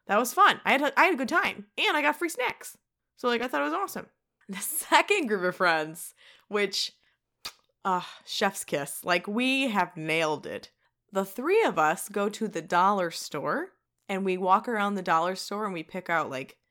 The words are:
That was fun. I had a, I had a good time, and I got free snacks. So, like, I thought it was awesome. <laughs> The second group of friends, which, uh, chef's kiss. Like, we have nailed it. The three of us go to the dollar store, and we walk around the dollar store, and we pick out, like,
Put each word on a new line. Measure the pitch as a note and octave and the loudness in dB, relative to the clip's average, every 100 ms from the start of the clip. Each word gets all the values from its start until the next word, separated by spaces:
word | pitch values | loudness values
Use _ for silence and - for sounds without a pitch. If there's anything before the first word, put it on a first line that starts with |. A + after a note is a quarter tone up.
| - | 0
That | G#3 | 0
was | B3 F4+ | 2 6
fun. | G4 - G3 | 4 4 2
I | |
had | C4+ | 2
a, | D4 - | 2 4
I | F4 | 2
had | C4 | 2
a | |
good | C4 | 0
time, | E4+ G4+ G3 - - | 0 0 -6 -12 -2
and | G#4+ D4+ | 0 2
I | |
got | D4 D4+ | 0 0
free | E4+ | -6
snacks. | B4 A#4 - - - _ _ _ - | -4 -4 -6 -16 -20 _ _ _ -6
So, | A#3+ | -2
like, | A#3 | -2
I | B3 | -2
thought | D4 | -2
it | D4 | -2
was | |
awesome. | F4 G4 G3+ - _ _ | -2 -4 -8 -14 _ _
<laughs> | _ - | _ -14
The | F#3+ | -10
second | - - - D#4 E4 G4+ B3 | -6 -6 4 4 4 0 0
group | G3+ | 0
of | F3+ F3+ | -2 2
friends, | F3+ D#3+ D#3 D#3+ - _ - - - | 2 2 -2 -10 -16 _ -20 -20 -4
which, | G#3 G3 - - _ _ _ _ _ - _ _ _ | -2 0 -2 -6 _ _ _ _ _ -18 _ _ _
uh, | G3 F3+ - - - | -2 -2 -4 -18 -10
chef's | - G3 - | -2 -2 -2
kiss. | - D3 C#3 - | -4 -4 -4 -8
Like, | - F3+ G#3 | 0 0 0
we | A3 C4 C4+ C4+ | 0 0 2 2
have | G3+ F3 D#3+ | 2 0 -2
nailed | D#3 D#3+ D#3 D3 D#2 | -2 2 2 0 -6
it. | F#2+ - _ _ _ _ | -10 -12 _ _ _ _
The | G3 G3 | -4 -4
three | - D4+ A4 | -4 2 4
of | E4+ F3+ | 4 4
us | D#3 F3+ - | 2 2 -4
go | G3+ G3+ | -2 -2
to | - G#3+ | -2 -4
the | E3 | -6
dollar | E3 F3 F#3+ G3+ E3+ | 0 4 4 4 0
store, | - - D3 D3 A#3 F#4 _ _ _ - | -4 -8 -6 -2 -2 -4 _ _ _ -6
and | F#3+ | -2
we | F#3+ F#3 | 0 0
walk | F#3 G3+ B3 | 4 4 4
around | G#3+ G3+ G3 | 0 0 0
the | |
dollar | F3+ E3 F3 F#3 | 2 2 2 -2
store, | - G#3 G#3+ | -6 -6 -4
and | |
we | E3+ | -6
pick | - F3+ F3+ | -8 -10 -2
out, | E3 C3+ | -2 -2
like, | C3 C#3 - _ | -6 -10 -18 _